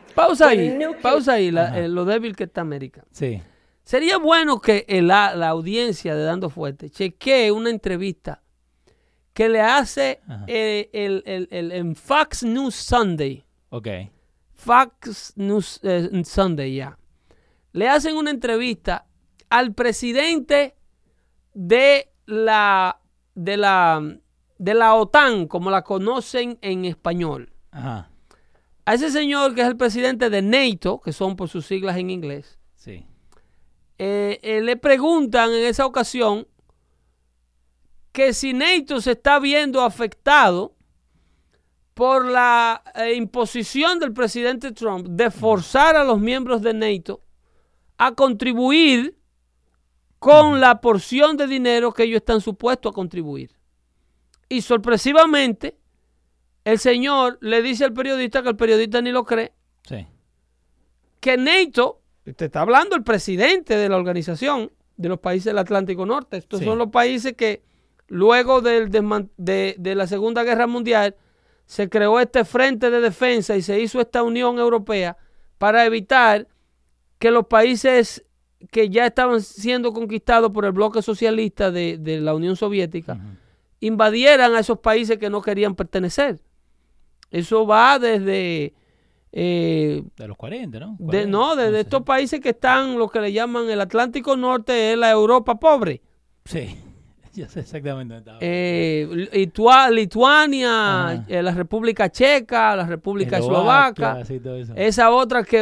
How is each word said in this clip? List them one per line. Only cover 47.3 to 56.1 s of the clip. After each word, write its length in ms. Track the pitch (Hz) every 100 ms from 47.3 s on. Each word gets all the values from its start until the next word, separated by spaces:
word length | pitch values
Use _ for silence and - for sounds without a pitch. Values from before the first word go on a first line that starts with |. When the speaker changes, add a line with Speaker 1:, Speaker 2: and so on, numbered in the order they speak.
| _ _ _ _ _ _ -
Speaker 1:
a 160 | 254 240
contribuir 1000 | 269 214 240 233 254 302 320 247 269 - _ _ _ _ _ _ _ _ _ _
con 300 | - 302 302
Speaker 3:
Ujú. 40 | 277
Speaker 1:
la 240 | 262 240
porción 560 | 240 202 - 247 294 302
de 100 | 277
dinero 440 | 262 247 233 240
que 120 | 226
ellos 140 | 233 226
están 240 | - 226
supuestos 500 | 214 196 233 254 220
a 40 | 196
contribuir. 560 | 180 180 156 139 127 _ _ _ _ _ _ _ _ _ -
Y 140 | 254
sorpresivamente, 1160 | - 233 208 233 262 294 320 294 262 214 285 - _ _ _